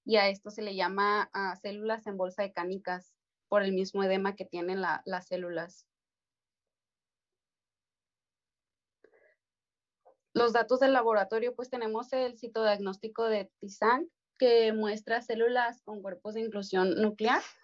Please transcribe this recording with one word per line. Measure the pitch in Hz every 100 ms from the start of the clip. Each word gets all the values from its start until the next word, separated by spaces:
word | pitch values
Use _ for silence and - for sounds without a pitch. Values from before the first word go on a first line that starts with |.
y | - 214
a | 196
esto | 196 208
se | 208
le | 208 190
llama, | 180 196 202 208 -
ah, | 202 190 185
células | 208 202 214 220 220
en | 196
bolsa | 185 185
de | 202
canicas | 180 175 190 190 180 - _ _ _ _
por | 208
el | 196
mismo | 190 190 196
edema | 196 190 196 196
que |
tienen | 190 175 175 190
la, | 175 156
las | - 180 -
células. | 180 175 165 175 - _ _ _ _ _ _ _ _ _ _ _ _ _ _ _ _ _ _ _ _ _ _ _ _ _ _ _ _ _ _ _ _ _ _ _ _ _ _ _ _ _ _ _ _ _
Los | - 233
datos | 233 226 254
del | 269
laboratorio, | 262 226 214 196 220 240 240
pues | 247
tenemos | 247 220 220 247
el | 262 254 240
citodiagnóstico | 233 226 220 202 196 196 220 220
de | 226 214 196 _
Tisang, | 202 196 214 254 349 _ _ -
que | 254 233 226
muestra | 220 214 214 - 233
células | 240 226 233 247 240 247
con | - 214
cuerpos | 196 180 214
de | 220
inclusión | 226 208 196 190 185 175
nuclear. | 214 214 220 294 - -